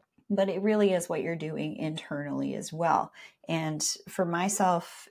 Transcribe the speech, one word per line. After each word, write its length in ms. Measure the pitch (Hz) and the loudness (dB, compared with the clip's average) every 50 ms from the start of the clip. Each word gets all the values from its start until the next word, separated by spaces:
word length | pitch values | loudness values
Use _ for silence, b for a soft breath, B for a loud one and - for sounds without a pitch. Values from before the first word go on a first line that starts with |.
| _ _ _ _ _ - | _ _ _ _ _ -2
but 200 | 202 190 196 196 | 2 2 2 2
it 120 | 170 190 | 0 2
really 320 | 196 214 214 214 208 196 185 | 2 4 4 6 6 6 4
is 160 | 175 170 - | 2 0 0
what 140 | 170 156 - | -2 -2 -2
you're 120 | 165 170 | -2 -2
doing 420 | 160 156 160 156 143 151 151 - | -4 -4 -4 -4 -4 -4 -4 -4
internally 760 | - 156 156 156 160 - - 151 143 147 143 139 135 139 139 135 | -4 -4 -4 -4 -6 -8 -6 -6 -6 -4 -4 -4 -2 -2 -2 -4
as 180 | - - - | -6 -6 -6
well. 400 | 156 160 170 160 147 - - - B B B B B B - | -2 0 2 4 4 4 2 0 B B B B B B -6
And 360 | - 165 160 160 156 156 151 - - - - - - | -2 -2 -2 0 -2 -2 -2 -2 -4 -4 -6 -10 -6
for 160 | - - 185 | -4 -2 0
myself, 840 | 170 170 170 185 196 202 - 190 185 175 170 - - - - - - | 0 0 0 0 0 2 4 4 4 4 2 0 -4 -12 -18 -10 -6